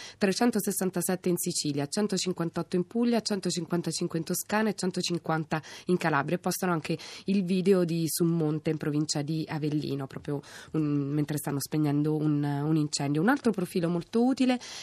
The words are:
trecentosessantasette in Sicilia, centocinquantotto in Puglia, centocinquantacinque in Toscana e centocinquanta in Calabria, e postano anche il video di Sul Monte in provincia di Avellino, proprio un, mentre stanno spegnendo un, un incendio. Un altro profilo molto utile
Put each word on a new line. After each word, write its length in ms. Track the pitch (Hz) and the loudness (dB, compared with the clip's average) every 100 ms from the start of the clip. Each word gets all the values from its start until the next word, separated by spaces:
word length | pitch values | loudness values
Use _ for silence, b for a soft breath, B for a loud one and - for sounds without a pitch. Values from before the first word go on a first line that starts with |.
| B - | B -2
trecentosessantasette 1120 | 196 180 240 214 202 190 185 180 180 180 185 | 0 2 2 2 -2 -2 -2 -2 -2 -2 0
in 80 | 175 | 0
Sicilia, 500 | 180 - 151 143 143 | -2 -2 -2 -2 -2
centocinquantotto 880 | 214 208 185 185 175 170 170 165 180 | -2 -2 0 -2 -2 -4 -4 -2 -2
in 100 | 175 | -2
Puglia, 320 | 233 240 233 | 0 2 2
centocinquantacinque 1000 | - 196 180 175 165 175 165 - 175 165 | 0 -2 -2 -4 -2 -2 -2 -2 -2 -2
in 40 | |
Toscana 460 | 156 175 - 214 220 | -2 -4 -2 0 0
e 60 | - | 0
centocinquanta 840 | 180 180 - 170 - 160 151 156 B B - | -2 -2 -2 -2 0 -2 0 -4 B B 0
in 100 | 180 | 2
Calabria, 400 | 165 143 151 175 | 4 2 2 -2
e 20 | |
postano 320 | 185 - 185 | -2 -2 0
anche 260 | 165 - 160 B B - | 0 -2 -6 B B 0
il 180 | 202 | 0
video 400 | 175 185 180 185 | 2 2 4 4
di 240 | 170 170 160 | 4 0 0
Sul 200 | - 170 | 2 2
Monte 420 | 170 151 156 160 | 4 2 0 0
in 80 | 156 | 0
provincia 440 | 156 147 156 151 | 0 0 0 -2
di 240 | 143 160 156 | -2 -4 -4
Avellino, 580 | 156 151 151 135 139 135 | -4 -2 -2 -2 -4 -6
proprio 320 | - - 143 B B B | -8 -6 -6 B B B
un, 380 | 156 151 147 139 | -2 2 2 2
mentre 280 | 151 147 151 | 0 0 -2
stanno 220 | 151 139 | -2 -4
spegnendo 560 | - 156 151 143 151 156 | -2 0 2 2 2 2
un, 260 | 151 147 | 2 2
un 320 | 147 143 147 156 | 2 0 2 2
incendio. 440 | 151 - 143 147 | 2 -2 0 2
Un 60 | 202 | 2
altro 240 | 285 233 | 4 2
profilo 380 | 185 180 185 165 | 0 -2 -2 0
molto 340 | 170 - 226 | -2 0 2
utile 340 | 247 254 254 247 B B | 2 4 2 0 B B